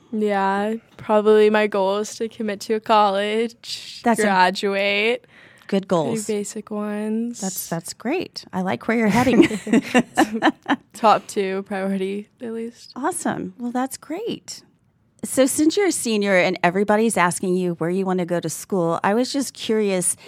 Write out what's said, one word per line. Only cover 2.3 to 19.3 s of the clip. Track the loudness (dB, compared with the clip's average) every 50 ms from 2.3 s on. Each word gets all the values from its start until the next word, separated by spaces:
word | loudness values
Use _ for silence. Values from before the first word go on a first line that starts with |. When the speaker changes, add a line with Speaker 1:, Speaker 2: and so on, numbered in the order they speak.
| -6 -6 -6 -6 -6 -6
Speaker 1:
to | -4 -4 -4
a | -4
college, | 2 2 4 4 6 4 2 0 -2 -2 -2 -2 -2 -4 -6 _ -14 -14 -14 -12 -14 -16 -16 -4 0
Speaker 2:
That's | 0 2 2
a | 2
Speaker 1:
graduate. | 2 4 4 4 4 4 0 -2 -2 0 0 0 0 2 2 2 0 0 -2 _ _ _ -20 -20 -20 -20 -20 -8
Speaker 2:
Good | -2 -2 -2 0
goals. | 2 0 2 2 0 -2 -4 -4
Speaker 1:
Pretty | -4 -4 -4
basic | -4 -6 -10 -12 -10 -8
ones. | -8 -6 -4 -4 -4 -4 -4 -4 -2 -4 -4 -6 -6 -6
Speaker 2:
That's, | -8 -6 -6 -8 -8 -6
that's | -8 -8 -8 -10 -16
great. | _ -6 -4 -4 -4 -4 -6 -12 -16 -16 -8
I | -6 -4 -2
like | -2 -4 -4 -2
where | -2 0
you're | 2 2
heading. | 4 4 4 4 4 6 4 4
<laughs> | 4 2 -6 -2 2 2 2 2 4 2 2 2 2 0 0 0 0 0 0 0 0 0 _ -4 -6 -6 -6 _ _ -10
Speaker 1:
Top | 2 4 4 4 4 2
two | -4 -4 -4 -2 -2 -4 -6 -6
priority, | -6 -6 -4 -2 -2 -2 -2 -2 -4 -4 -8 -10 _ _ -12
at | -10 -10 -8
least. | -8 -8 -10 -12 -16 -20 -16 -10
Speaker 2:
Awesome. | -4 -4 -4 -4 -2 -4 -4 -4 -4 -6 -10 -10
Well, | -8 -8 -6
that's | -4 -4 -4 -4 -6
great. | -14 -12 -10 -10 -8 -6 -8 -8 -8 _ -16 -18 -18 _ _ _ _ _ _ _ _ _ _ _ -14 -10
So | -4 2 2 2
since | 4 4 2 2 2 2
you're | 2 0
a | 0
senior | 0 -2 -2 -2 0 0 2 4 4
and | 4 4 2 0 2 0
everybody's | 0 2 2 2 2 2 2 2 2 2
asking | 2 2 2 0 -2 -2 -2 0
you | 0 0 -2 -2
where | -2 -2 -2
you | -2 -2 0
wanna | 0 0 -2 -2
go | -2 -2 -4
to | -4 -4
school, | -8 -8 -8 -4 -2 0 0 0 0 0 0
I | 0 0
was | 0 0 -2